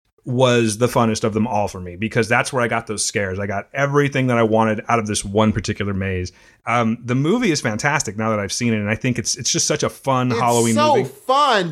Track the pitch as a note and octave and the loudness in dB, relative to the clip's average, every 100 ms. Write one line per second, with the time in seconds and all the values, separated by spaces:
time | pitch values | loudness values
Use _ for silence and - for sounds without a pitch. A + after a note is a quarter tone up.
0 | _ _ - B2 B2+ A#2+ A#2 G#2 A#2+ C3 | _ _ -4 2 4 4 2 2 0 2
1 | A2+ A2 A#2 G#2+ A2+ G#2 G2+ F#2+ F2+ F2 | 2 0 -2 0 0 0 -2 -6 -12 -6
2 | G#2+ B2 G#2+ A#2+ C3+ C3+ A#2+ A#2 - G2+ | -4 -2 0 0 0 -2 0 -2 -4 -6
3 | - G#2+ G2 F#2 G2+ G2+ - C#3 C#3 C#3+ | -4 -2 -4 -4 -4 -6 -6 -4 0 2
4 | C#3+ C#3 B2+ A#2 A2+ A2 A2 G#2+ - A#2+ | 2 0 2 2 4 4 4 0 0 0
5 | G#2+ G2+ G#2 G2+ A2 G#2+ - G#2 G2+ G2 | 0 -4 -2 2 2 2 -4 -4 -4 -4
6 | F#2+ F#2 F2+ - - _ - A#2+ A2+ A#2 | -4 -4 -6 -10 -20 _ -2 0 0 -2
7 | A#2+ B2+ D3 A#3 A#3+ D3+ B2 A2 D3 D#3 | -2 0 2 2 0 0 -2 -2 -2 -2
8 | - G2+ A2 G#2+ G2 - A#2+ A2 G#2 G#2+ | -4 -4 -2 -2 -2 -4 -2 0 -2 -2
9 | C3 B2 G#2+ - C#3 - - D3+ C#3 - | -2 -4 -4 -6 -4 -2 -2 -2 -2 -4
10 | - C3 B2+ A#2+ A#2+ A#2+ A#2 A2+ D4+ C4+ | -2 0 0 0 2 4 4 4 4 2
11 | C#3 - - C4+ D4 A3 F3 | 0 -6 0 2 4 2 0